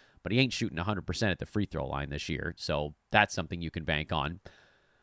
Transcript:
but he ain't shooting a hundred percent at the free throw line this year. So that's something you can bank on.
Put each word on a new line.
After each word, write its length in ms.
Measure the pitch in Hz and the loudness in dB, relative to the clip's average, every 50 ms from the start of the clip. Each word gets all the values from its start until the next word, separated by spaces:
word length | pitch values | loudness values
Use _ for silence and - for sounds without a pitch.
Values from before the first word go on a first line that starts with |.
| - - _ _ - | -20 -20 _ _ -4
but 80 | - | 0
he 80 | 95 123 | 2 4
ain't 140 | 135 123 107 | 4 4 2
shooting 260 | - 117 98 69 78 | 0 -2 -2 -2 -2
a 40 | 85 | -2
hundred 220 | 98 107 95 82 | 0 -2 -2 -2
percent 260 | - 90 - - 104 | -4 -2 0 2 2
at 60 | 90 - | 2 0
the 80 | - | -2
free 200 | - - 107 104 | -2 -2 0 0
throw 200 | - - 76 71 | 0 -2 -2 -2
line 240 | 69 71 69 71 71 | -2 -2 -4 -4 -4
this 200 | 69 71 - - | -4 -6 -4 -4
year. 260 | 82 69 - 78 85 - | -4 -4 -4 -4 -6 -6
So 380 | - - 78 73 76 76 76 - _ _ | -4 -2 -2 0 -2 -2 -6 -10 _ _
that's 220 | - 107 104 101 - | 6 6 6 6 4
something 280 | - 87 78 - 87 | -2 -4 -2 -4 -4
you 80 | 85 80 | -4 -4
can 140 | - - 80 | -4 -4 -2
bank 280 | 73 80 73 78 - | 0 0 0 0 0
on. 280 | - 78 69 73 85 90 - - - - - - _ _ _ _ _ _ | 0 0 0 0 -2 -6 -10 -18 -20 -20 -20 -20 _ _ _ _ _ _